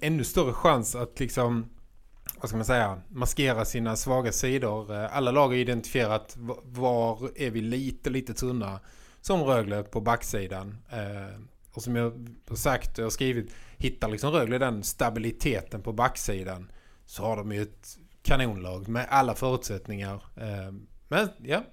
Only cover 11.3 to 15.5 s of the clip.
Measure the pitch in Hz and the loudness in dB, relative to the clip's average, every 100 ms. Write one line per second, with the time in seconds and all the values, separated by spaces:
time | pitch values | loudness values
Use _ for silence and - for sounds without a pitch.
11.3 | 104 107 - - - 107 120 117 120 117 | -14 -18 -20 -16 -10 -2 0 0 -2 -12
12.3 | - - 110 147 127 - - 113 - 131 | -16 -8 -2 2 2 0 -2 -2 0 0
13.3 | 120 101 - - - 131 - 110 107 139 | 0 -4 -10 -16 -4 -2 0 -2 0 2
14.3 | 160 113 123 131 110 98 - 120 113 113 | 2 2 2 2 0 -4 0 0 2 -4
15.3 | - 151 | 0 0